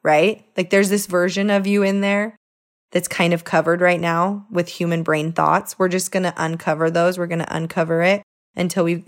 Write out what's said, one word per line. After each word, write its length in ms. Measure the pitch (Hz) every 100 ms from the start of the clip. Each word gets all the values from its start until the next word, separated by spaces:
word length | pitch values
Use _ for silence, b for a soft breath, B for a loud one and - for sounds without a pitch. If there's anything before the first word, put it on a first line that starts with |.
right? 400 | 156 151 190 220 _ -
Like, 140 | 180
there's 180 | 196 202
this 160 | 202 202
version 440 | 180 180 185 208
of 160 | 202 196
you 180 | 202
in 180 | 196 196
there 340 | 196 202 214 - _ _ _ _ _
that's 140 | 180 -
kind 260 | - 175
of 120 | 170 -
covered 340 | 170 165 175
right 220 | 180 175
now 440 | 170 165 185 202 202
with 160 | 180 170
human 340 | - 170 165
brain 300 | 160 156 156
thoughts. 480 | 165 156 175 202 -
We're 80 | 185
just 240 | 185 185
gonna 220 | 190 180 -
uncover 560 | 160 165 165 156 165
those. 260 | 170 175 180
We're 80 | 170
gonna 220 | 165 -
uncover 520 | - 165 190 160 165
it 200 | 175 202 - _ _
until 300 | - 180 185
we 120 | 170 170